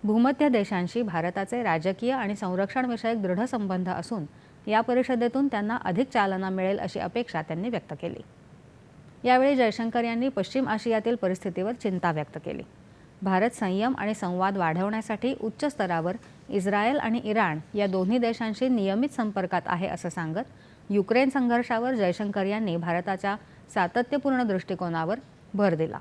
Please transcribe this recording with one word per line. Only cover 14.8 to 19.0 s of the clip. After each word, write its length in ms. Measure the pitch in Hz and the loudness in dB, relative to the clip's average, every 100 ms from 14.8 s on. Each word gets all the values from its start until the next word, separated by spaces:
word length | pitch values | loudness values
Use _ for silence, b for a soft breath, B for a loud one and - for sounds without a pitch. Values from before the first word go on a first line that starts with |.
| 196 220 214 208 247 269 | -2 -4 -4 -4 -2 -2
उच्च 240 | 214 - | -6 -4
स्तरावर 500 | 294 269 190 165 165 202 B B - | -4 -2 0 0 0 -4 B B -4
इस्रायल 480 | 202 185 208 220 285 | -2 0 2 2 0
आणि 240 | 226 233 | 0 -2
इराण 360 | 214 214 185 156 - | 0 2 2 0 -4
या 140 | 202 202 | -2 0
दोन्ही 300 | 185 185 247 | 2 2 2
देशांशी 520 | 233 226 226 208 254 | 0 0 -4 -2 0
नियमित 400 | 240 196 202 | 2 2 0